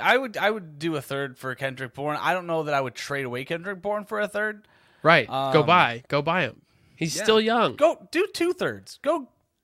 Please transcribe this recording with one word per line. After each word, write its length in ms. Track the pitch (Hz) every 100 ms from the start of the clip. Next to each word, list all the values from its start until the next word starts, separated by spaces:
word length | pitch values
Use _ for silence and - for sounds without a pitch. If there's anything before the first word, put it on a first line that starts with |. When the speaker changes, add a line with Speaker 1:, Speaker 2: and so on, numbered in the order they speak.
Speaker 1:
I 160 | 175 247
would, 200 | 262 202
I 120 | 202
would 300 | 220 165 143
do 160 | 165 151
a 60 |
third 360 | - 139 139 123
for 160 | 131
Kendrick 400 | 127 135 127 127
Bourne. 240 | - 147 147
I 140 | 156
don't 140 | 185 175
know 160 | 165
that 100 | 151
I 60 | 139
would 160 | 131 -
trade 300 | - 139 127
away 180 | 123
Kendrick 380 | 139 165 185 185
Bourne 240 | 202 208 202
for 160 | 214
a 60 | 202
third. 400 | 208 214 208 _ _ _ _
Speaker 2:
Right. 240 | 151 165 110
Go 320 | 131 135 156
Speaker 1:
Um, 60 | 147
Speaker 2:
buy. 380 | 175 131 117 -
Go 140 | 143
buy 220 | 147 180
him. 180 | 131 - _ _ _ -
He's 200 | 165 -
Speaker 1:
yeah. 80 |
Speaker 2:
still 180 | 214 220
young. 340 | 220 233 170 110
Speaker 1:
Go 320 | 311 - 185
do 160 | 320 415
two 200 | - 339
thirds. 460 | 359 160 101 95 -
Go 240 | 277 330 247 _ _ _